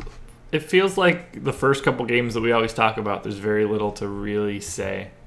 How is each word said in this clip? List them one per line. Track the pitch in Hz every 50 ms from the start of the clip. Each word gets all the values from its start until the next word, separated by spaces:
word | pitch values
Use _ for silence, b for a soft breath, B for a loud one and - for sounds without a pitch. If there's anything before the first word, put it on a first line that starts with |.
| - - - - - - - - - -
it | - 156
feels | 151 - - 185 190 196 185 196
like | 185 180 170 175 - - - - -
the | 139 127
first | - - 139 139 135 -
couple | 147 131 120 120
games | 117 120 120 120 120 110
that | 113
we | 113 117 117
always | 117 113 113 -
talk | - 113 110 107
about, | 113 104 104 101 95 -
there's | 107 104 101
very | 98 107 107 107 107
little | 104 107 107 107 104 95
to | - 107 101
really | 101 101 104 104 104 104 104 104 104 101
say. | 98 - - - 98 98 98 95 95 - - - -